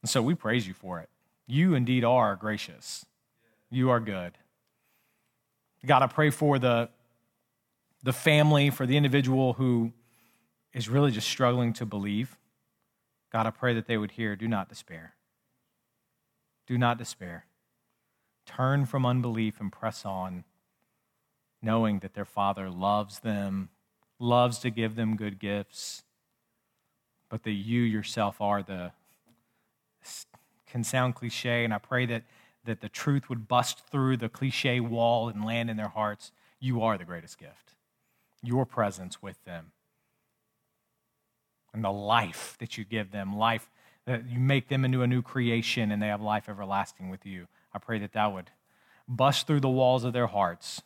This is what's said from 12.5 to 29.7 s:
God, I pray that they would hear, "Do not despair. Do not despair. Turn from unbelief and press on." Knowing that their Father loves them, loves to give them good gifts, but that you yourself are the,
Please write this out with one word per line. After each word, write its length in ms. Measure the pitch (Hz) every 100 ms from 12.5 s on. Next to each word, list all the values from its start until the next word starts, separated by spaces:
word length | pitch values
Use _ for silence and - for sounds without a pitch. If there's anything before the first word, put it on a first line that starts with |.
| _ _ _ _ _ _ _ _
God, 140 | 113 113
I 20 |
pray 240 | - 127
that 120 | 117 110
they 120 | 113
would 140 | 104
hear, 260 | - 110 101
"Do 100 | 113
not 220 | 107 95
despair. 460 | - - 82 80 _ _ _ _ _ _ _ _ _ _ _ _ _ _ _ _
Do 100 | 123
not 200 | 123 120
despair. 500 | 120 - 90 85 - _ _ _ _ _ _ _ _ _ -
Turn 400 | - 131 143 135
from 200 | 139 127
unbelief 540 | 123 123 113 110 -
and 140 | 101
press 320 | - 113 107 104
on." 400 | 95 92 90 85 _ _ _ _ _ _ _ _ _ _ _
Knowing 380 | 113 113 110 101
that 140 | 92
their 120 | - 101
Father 440 | - 101 101 95
loves 500 | 90 95 104 101 104
them, 500 | 113 104 98 95 92 _ _ _ _ _
loves 400 | 120 120 123 117
to 100 | 127
give 260 | 113 113 110
them 200 | 110 110
good 240 | 104 98
gifts, 640 | 101 101 98 - - - _ _ _ _ _ _ _ _ _ _ _ _ _
but 140 | 113
that 80 | -
you 300 | 104 101 120
yourself 600 | 120 107 104 - 101 -
are 200 | 104 101
the, 300 | 95 95 87 - _ _ _ _ _ _ _